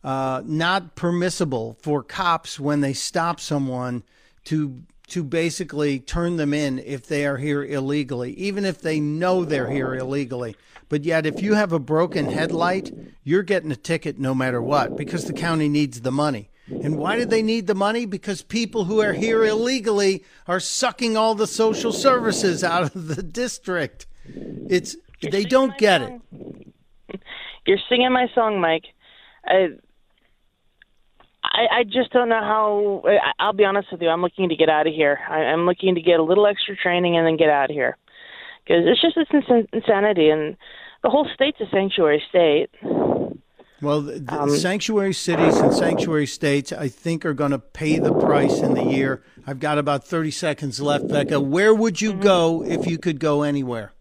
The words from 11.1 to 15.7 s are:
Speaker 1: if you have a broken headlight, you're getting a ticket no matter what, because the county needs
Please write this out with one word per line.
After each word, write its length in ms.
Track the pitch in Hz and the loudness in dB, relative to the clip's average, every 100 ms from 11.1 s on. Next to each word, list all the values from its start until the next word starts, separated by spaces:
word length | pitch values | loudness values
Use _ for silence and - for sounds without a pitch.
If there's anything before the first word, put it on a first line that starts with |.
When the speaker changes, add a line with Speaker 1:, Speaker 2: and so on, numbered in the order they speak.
| 160 156 | 0 -2
Speaker 1:
if 160 | - | -2
you 100 | 196 | 0
have 200 | 214 202 | 2 2
a 60 | 165 | -2
broken 520 | 127 156 175 180 143 | 0 0 0 0 -2
headlight, 600 | 139 160 165 175 190 - - - - | -2 -2 0 0 0 -6 -16 -20 -14
you're 200 | 135 180 | 0 0
getting 280 | 190 190 156 | 2 -2 -2
a 60 | 131 | -6
ticket 420 | - 165 160 - | -4 -4 -4 -4
no 160 | 131 | -2
matter 280 | 131 131 123 | 0 0 -2
what, 340 | 123 143 120 - | 0 0 0 -6
because 300 | 147 170 - | -6 -6 -6
the 80 | |
county 340 | 139 170 165 | -6 -2 0
needs 320 | 147 | 0